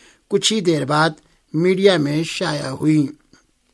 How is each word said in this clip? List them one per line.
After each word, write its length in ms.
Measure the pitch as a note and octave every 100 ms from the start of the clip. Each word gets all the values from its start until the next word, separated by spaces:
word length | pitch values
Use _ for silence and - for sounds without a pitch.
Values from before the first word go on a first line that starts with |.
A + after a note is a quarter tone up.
| _ _ -
کچھ 240 | G3+ -
ہی 80 | A3
دیر 240 | F3 D#3
بعد 260 | C3+ D3+ D#3+ D#3 _ _ _
میڈیا 420 | D#3 F3+ F#3+ G3 F3+
میں 260 | C#3+ D3+
شائع 480 | E3 - F3+ D3 C3+
ہوئی۔ 360 | C3 D3+ D#3 C3+ - _ _ _ _ _